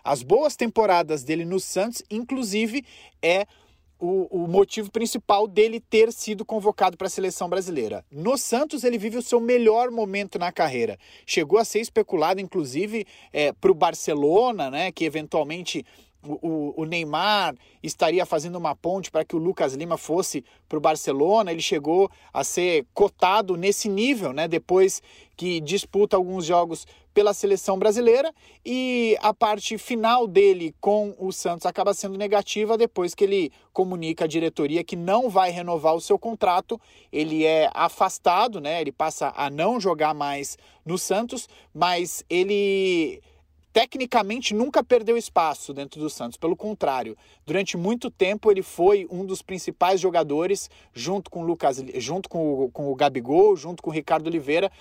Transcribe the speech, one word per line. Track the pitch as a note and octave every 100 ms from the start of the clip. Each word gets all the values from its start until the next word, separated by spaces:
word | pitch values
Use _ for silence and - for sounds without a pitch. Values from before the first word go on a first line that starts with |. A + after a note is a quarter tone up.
As | - C#3
boas | B2 A3 D4+ -
temporadas | A#3 A3 G#3+ F3 E3 D#3
dele | B2 D#3+ E3+
no | F#3
Santos, | - F3+ G#3+ A#3 -
inclusive, | G#3 A#3+ C4 A#3 G#3 A3+ B3 - - - _
é | E3 F3+ G#3 _ _ _ _ _
o, | F3 F#3+ F3+ F#3
o | E3+
motivo | F3+ G3 - G3+
principal | A3+ A3+ A#3+ - G3+ G#3+
dele | F#3 A3 A3+
ter | - A3 A3+
sido | A#3 - G#3 G#3+
convocado | A3 G3+ - F#3 F3
pra | F#3+
seleção | - F#3 F3 F3+
brasileira. | F3+ F#3 D#3 G#2+ G#2 -
No | C#3+ F3 C4
Santos, | - A#3 D4+ D4
ele | B3 A#3+
vive | G#3 A#3
o |
seu | A#3+ A#3
melhor | A#3 B3 A#3 A3 B3+
momento | A#3 G#3 G3 G3+ G#3
na | F3
carreira. | - D#3+ B2+ A2+ G2 - - -
Chegou | - D3+ G3
a | A3
ser | G#3
especulado, | A3+ - G#3 F3+ D3+ F#3+
inclusive, | F#3+ F#3+ C#3+ C3 G#3 A3+ G3 - _
é, | D3+ D3
pro | - F#3+
Barcelona, | F3 E3+ D#3+ - D3 C#3+ F3+ B3+ G#3+ C#3
né, | C#3 F#3
que | - E3
eventualmente | D3+ D#3 F3 D3 E3+ F3 E3 - _ _ _ D3
o, | D3+ E3
o, | D#3+ D3 -
o | D#3+
Neymar | E3+ D#3 D3+ F#3+ G#3 F3+ C3 _ _
estaria | D#3 - E3+ F3 F3
fazendo | D#3+ D#3 F3
uma | E3 C#3
ponte | E3 F#3+ F3+
pra | D#3
que | D#3 E3
o |
Lucas | E3 F#3+ D3+
Lima | C3+ E3+ E3
fosse | - D#3+ F#3+ D3+ - _ _
pro | D#3
Barcelona. | D#3+ D#3 - C#3 D#3 A3 G3
Ele | E3
chegou | D#3 E3 C#3+ F3 G3 - _
a | B2+
ser | C#3+ - F3+ E3 C3
cotado | - G3+ - F3+ G3+ G3 F3+
nesse | F#3+ G3+ A3
nível, | G3 A#3+ C4+ E3+
né, | C3+ E3
depois | E3 - F3+ F#3+ - - - _ -
que | F3 F3
disputa | D3 G3 - G3 G#3 G3
alguns | F3+ F#3 D#3+
jogos | F3 E3+ E3 - - _
pela | - G#3
seleção | G3+ G3+ G3 - F#3+
brasileira, | G#3 G#3+ A#3+ A#3 D#4 - _ _ -
e | B3+ B3+ B3 A#3 G#3+
a | G#3+
parte | G#3+ A3 G#3+ - A3
final | - A#3+ A3 B3 A#3
dele | F3+ G3+ F#3 E3 -
com | G3+ G#3 G#3 F#3+
o | F#3+
Santos | F#3+ F3+ E3+ F#3
acaba | F3+ F#3+
sendo | G3 G3+ F#3+
negativa | G#3 G3+ G3 G#3 G#3+ A3+
depois | A#3 - F3
que | -
ele | G3+ G3 D3+ - _
comunica | - F#3 F#3 D#3+ D#3+ E3
à |
diretoria | E3 E3 - D3 D#3+
que | D#3+ F3+
não | E3+ G#3 B3+
vai | F#3+ F#3
renovar | F3 F3 E3+ D#3
o | E3
seu | - G3
contrato, | A#3 A3+ G3 F3 - A#3 - _ _
ele | - D#3 D#3 D#3
é | D#3+ D3+
afastado, | - E3 - G3 - - F3+ B3 G3+
né? | C#3+ E3+
Ele | D3+
passa | - D#3+ - C#3+ -
a | C#3
não | C#3+ F3 B3
jogar | F#3+ D#3+ D3+
mais | D3+ C#3+ C#3 C#3 - _ _ -
no | F3+
Santos, | - G3 A#3 C4 - - _
mas | D3+ F3 F3+ F3 - -
ele | E3+ F#3+ G3+ G3+ G3 F#3+ F3 D3+ D#2 _ _ _ _ _
tecnicamente | - C4 C4+ B3 A#3+ G3 A#3 -
nunca | G#3+ C4 D#4
perdeu | B3 B3 A3 A#3
espaço | A3+ - D#3+ C#3+ -
dentro | C#3 C#3 D#3+
do | D3+
Santos, | - A#2+ A#2
pelo | E3 F#3
contrário, | G#3+ G#3 D3 C3 A2+ G#2+ _ _
durante | - E3+ G3 F3+
muito | F3 A#3+ A#3+
tempo | - F#3 G#3 A3
ele | G3
foi | F#3+ - F3+ G3+ F3+
um | F3+ F#3+
dos | F#3+
principais | - F#3+ - F3 F3+ F#3+
jogadores, | F3+ E3+ D#3 C#3+ F3+ G3 - - _
junto | - B2 G3 -
com | F3
o |
Lucas, | E3 E3+ D3 C3+ C3 B2+
junto | A#2+ E3+ F#3+
com | F3 D#3 C3+ C3
o, |
com | - C#3+
o | C3
Gabigol, | C#3+ C3 A#2+ D3+ G#3+ F#3+
junto | D3+ F3
com | -
o |
Ricardo | D#3 C#3+ E3 D#3
Oliveira. | E3+ C3+ D#3 F#3+ -